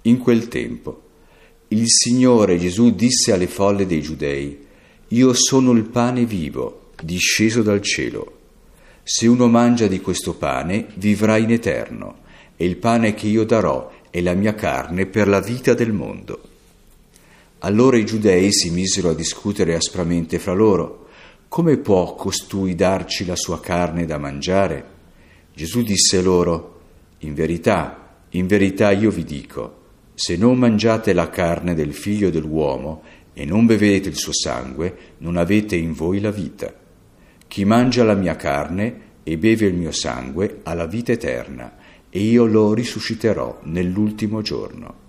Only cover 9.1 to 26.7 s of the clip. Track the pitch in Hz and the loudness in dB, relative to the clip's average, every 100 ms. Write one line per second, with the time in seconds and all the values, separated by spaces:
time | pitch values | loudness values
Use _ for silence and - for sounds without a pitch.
9.1 | - 117 120 120 117 120 117 104 92 - | 2 4 6 6 6 4 4 2 0 -4
10.1 | 87 95 82 73 65 78 101 - - 104 | -4 -4 -4 -4 -2 -2 -4 -6 -4 0
11.1 | 101 107 110 113 117 98 64 - 57 50 | 2 2 2 2 0 0 -4 -6 -12 -14
12.1 | - - - - _ 87 90 117 117 110 | -16 -20 -20 -20 _ -4 0 0 2 2
13.1 | 104 104 110 110 113 90 65 65 - - | 0 0 0 2 2 2 -2 -6 -20 -10
14.1 | 87 90 90 107 104 87 65 78 87 95 | -4 0 0 0 -2 -2 -4 -4 -4 -2
15.1 | 107 101 98 92 123 - 120 117 104 57 | 0 2 2 0 -2 0 2 0 -2 -6
16.1 | - - - - _ _ _ _ _ _ | -12 -14 -16 -18 _ _ _ _ _ _
17.1 | _ _ - _ _ 98 104 131 120 107 | _ _ -20 _ _ -2 4 6 4 2
18.1 | 110 107 90 98 101 87 87 95 98 87 | 2 4 4 4 2 -2 -2 -2 0 -2
19.1 | 78 80 - 101 101 87 82 - 92 85 | -2 -6 -6 -6 -2 0 0 -4 -4 -2
20.1 | 87 80 85 - 92 110 92 76 - - | -2 -2 -4 -2 2 4 4 -2 -10 -20
21.1 | - - _ _ - 170 135 - 92 85 | -20 -20 _ _ -2 2 2 4 2 2
22.1 | - 98 - - 101 95 85 92 95 87 | -4 -6 -6 -6 -4 -2 0 0 0 -4
23.1 | - 87 87 - 80 - 87 87 82 82 | -8 -6 -6 -6 -8 -4 -2 -2 -2 -4
24.1 | 76 71 69 73 95 95 71 - - - | -6 -8 -8 -2 0 0 -4 -12 -20 -20
25.1 | _ _ _ _ - 80 120 107 95 - | _ _ _ _ -12 -4 -2 0 2 2
26.1 | 95 92 90 87 82 - | 2 4 2 2 -2 -6